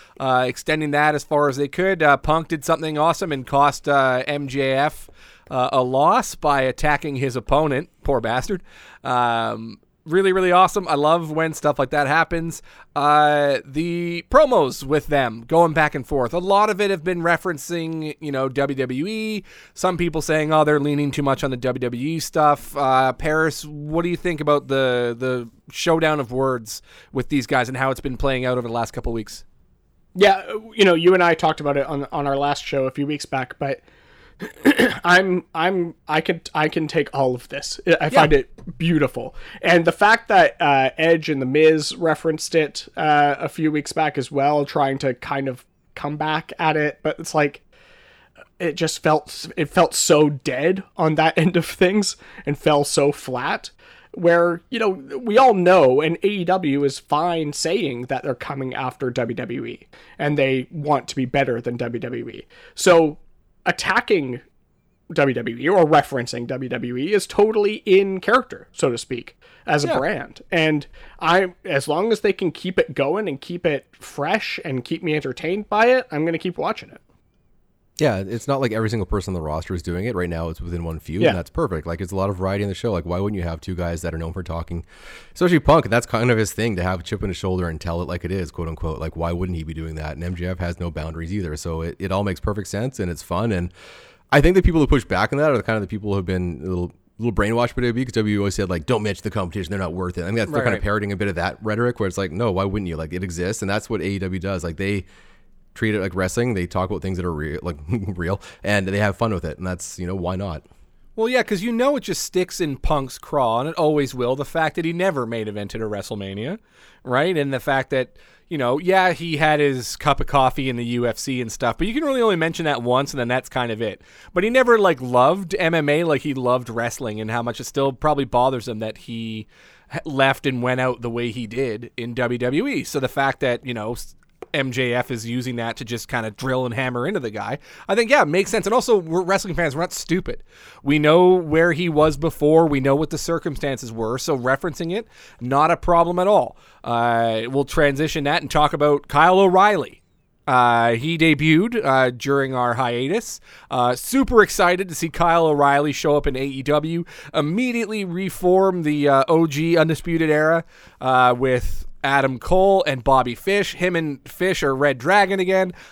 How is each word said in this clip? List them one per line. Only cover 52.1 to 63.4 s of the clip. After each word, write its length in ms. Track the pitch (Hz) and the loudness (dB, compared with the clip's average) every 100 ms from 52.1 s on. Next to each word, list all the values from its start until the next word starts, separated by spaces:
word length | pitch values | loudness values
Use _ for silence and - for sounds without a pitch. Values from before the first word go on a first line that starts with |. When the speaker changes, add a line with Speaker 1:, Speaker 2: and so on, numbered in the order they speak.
| - - - - | -6 -16 -12 -6
Speaker 2:
and 120 | 143 | -2
fell 260 | 160 147 | 2 2
so 300 | 143 - 143 | 2 2 2
flat, 580 | 139 - 123 143 220 - _ - - _ - | 0 -6 -6 -4 -6 -8 _ -20 -20 _ 0
where, 460 | 170 170 175 170 _ | 4 6 4 0 _
you 100 | 233 | -2
know, 100 | 214 | -2
we 480 | 190 135 - 240 214 | -2 -6 -8 2 6
all 160 | 262 | 6
know, 480 | 196 175 185 135 131 | 6 6 8 8 6
and 160 | 160 170 | 2 0
A 40 | 196 | -2
E 160 | 202 170 | -2 0
W 380 | 185 165 139 | 0 0 0
is 160 | 143 - | 0 -2
fine 540 | - 147 175 165 151 | -2 0 0 0 -4
saying 500 | - 160 202 156 120 123 | -4 -2 -2 -2 -6 -6
that 160 | 131 | -6
they're 120 | 147 123 | -4 -6
coming 380 | - 135 131 | -6 -8 -6
after 360 | 127 131 - 127 | -6 -6 -4 -6
W 240 | 127 120 190 | -2 -4 -4
W 300 | 120 123 117 | -8 -8 -10
E 220 | - _ - - - | -14 _ -20 -20 -6
and 180 | 147 147 | -2 2
they 300 | 135 131 127 | 2 0 -2
want 360 | 165 143 143 - | -8 0 0 0
to 60 | - | -6
be 80 | 123 | -2
better 340 | 139 135 117 | 0 0 -2
than 140 | 120 120 | -4 -6
W 220 | 120 120 | -6 -6
W 300 | 120 120 - | -8 -8 -10
E. 160 | - - - - - | -14 -18 -20 -20 0
So 420 | 185 170 156 151 - _ | 6 6 6 0 -18 _